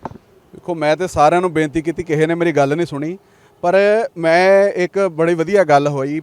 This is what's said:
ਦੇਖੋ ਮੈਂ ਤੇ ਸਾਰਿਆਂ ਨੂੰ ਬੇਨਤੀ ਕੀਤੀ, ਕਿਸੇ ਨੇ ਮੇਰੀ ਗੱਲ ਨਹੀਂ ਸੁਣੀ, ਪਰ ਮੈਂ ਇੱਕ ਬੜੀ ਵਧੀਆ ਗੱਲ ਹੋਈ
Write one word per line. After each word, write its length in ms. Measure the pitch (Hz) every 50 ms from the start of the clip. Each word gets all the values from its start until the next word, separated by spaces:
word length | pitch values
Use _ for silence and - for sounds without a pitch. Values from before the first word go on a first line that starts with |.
| - - - - _ _ _ _ _ _ -
ਦੇਖੋ 200 | - - - 175
ਮੈਂ 220 | 165 151 151 156
ਤੇ 100 | 151 185
ਸਾਰਿਆਂ 340 | 175 - 165 147 151 170 175
ਨੂੰ 120 | 180 180 156
ਬੇਨਤੀ 300 | 156 156 151 127 165 147
ਕੀਤੀ, 200 | 170 156 - 175
ਕਿਸੇ 240 | - 156 147 156
ਨੇ 80 | 156 165
ਮੇਰੀ 180 | 165 170 170 156
ਗੱਲ 240 | 143 139 139 147
ਨਹੀਂ 100 | 165 170
ਸੁਣੀ, 320 | - 156 139 147 160 180 196 _ _ _ _ _ _ _ _
ਪਰ 180 | - 175 180 190 202 208 208 220 233 - - 175
ਮੈਂ 500 | 165 165 165 175 185 190 196 196 196 202
ਇੱਕ 300 | - - 180 170 - 196
ਬੜੀ 360 | 196 190 165 151 160 170 175
ਵਧੀਆ 300 | 160 165 160 202 202 185
ਗੱਲ 240 | 151 147 143 143 147
ਹੋਈ 320 | 143 139 135 143 147 160